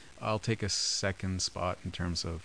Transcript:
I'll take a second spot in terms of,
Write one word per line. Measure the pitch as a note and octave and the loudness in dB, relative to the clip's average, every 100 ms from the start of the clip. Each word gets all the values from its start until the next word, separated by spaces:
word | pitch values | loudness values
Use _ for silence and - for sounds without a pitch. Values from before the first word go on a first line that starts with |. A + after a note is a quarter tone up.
| - - | -16 -4
I'll | A2 G#2+ | 0 2
take | - A2 | 2 2
a | G2+ | 2
second | - - - G2+ F#2 F#2+ F#2 | 2 2 2 2 2 0 0
spot | - - F2+ - | 0 0 0 0
in | F#2 | -4
terms | - F2 E2+ | -2 0 0
of, | E2+ E2 | -2 -4